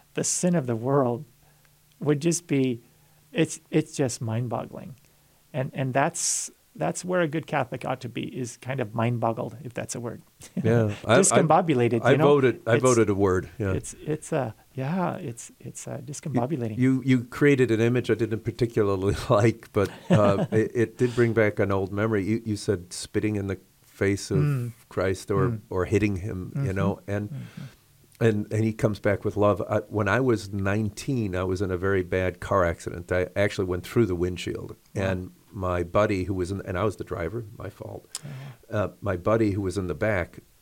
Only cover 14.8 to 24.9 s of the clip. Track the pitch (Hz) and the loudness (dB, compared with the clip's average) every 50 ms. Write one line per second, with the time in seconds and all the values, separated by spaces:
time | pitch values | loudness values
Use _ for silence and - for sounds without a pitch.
14.8 | 131 139 175 190 175 156 - - 170 127 117 - - - - - - 131 - - | -6 -4 -2 -2 -2 -2 -4 -6 -8 -10 -12 -12 -14 -20 -18 -16 -16 -16 -14 -14
15.8 | - - 120 135 117 139 143 - - 160 131 123 120 131 165 127 117 110 107 117 | -12 -10 -10 -10 -10 -12 -12 -10 -8 -4 -2 0 0 0 -2 -2 -4 -2 0 2
16.8 | 127 131 131 131 120 135 131 123 123 - - - 147 143 143 127 131 113 113 107 | 4 4 4 2 4 4 2 2 2 -2 0 4 4 6 6 6 4 4 4 2
17.8 | 117 117 123 123 120 - 110 107 117 107 113 104 - 117 - - 120 113 - 117 | 2 2 2 2 2 0 0 0 0 -2 -2 -4 -4 -6 -2 -2 -2 0 2 2
18.8 | 104 98 98 95 95 101 95 - - - 120 101 110 113 104 - - - - 107 | 2 2 2 2 2 0 0 0 0 2 4 6 6 4 2 0 -6 -4 0 0
19.8 | 95 90 - - - - 180 107 104 101 101 98 - - - - 107 104 - 120 | 0 0 -2 -6 0 2 4 6 6 6 4 2 0 0 2 0 0 2 0 0
20.8 | 113 113 - - 123 120 117 120 120 113 107 113 107 104 104 - 101 98 98 95 | 0 0 0 0 0 0 2 2 2 4 4 4 4 4 4 2 0 2 2 0
21.8 | 98 92 101 101 107 113 110 101 90 101 113 113 - 113 104 101 - - 101 87 | 0 -2 -2 0 0 2 2 0 2 0 0 0 0 -2 -4 -2 0 -2 -2 -2
22.8 | 87 - - - - - - 104 104 107 107 101 98 95 92 - _ _ _ _ | -2 -8 -12 -12 -10 -4 -4 -2 0 0 -2 -2 -2 -4 -6 -6 _ _ _ _
23.8 | _ _ - - 101 98 101 98 - - 101 143 147 147 139 123 120 120 - _ | _ _ -4 0 2 2 2 0 -2 0 2 2 2 2 0 -2 -4 -6 -8 _
24.8 | _ - | _ -10